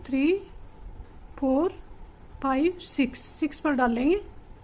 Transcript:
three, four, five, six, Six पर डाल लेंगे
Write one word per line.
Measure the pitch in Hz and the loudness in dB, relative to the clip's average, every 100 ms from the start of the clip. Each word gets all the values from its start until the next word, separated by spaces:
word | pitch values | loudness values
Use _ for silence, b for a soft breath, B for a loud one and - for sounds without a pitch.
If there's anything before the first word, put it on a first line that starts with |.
| - | -2
three, | 269 294 392 - - - - - - - - - - | 2 4 2 0 -14 -16 -14 -14 -12 -14 -16 -16 -2
four, | 269 269 370 - - - - - - - | 2 4 2 -2 -12 -16 -16 -18 -18 -4
five, | 269 262 330 359 | 0 4 2 2
six, | - - 262 - - | -4 2 2 0 -10
Six | - 302 - | -4 -4 0
पर | 311 | 0
डाल | 262 247 | 4 4
लेंगे | 233 277 403 - - - - | 4 4 4 0 -14 -18 -18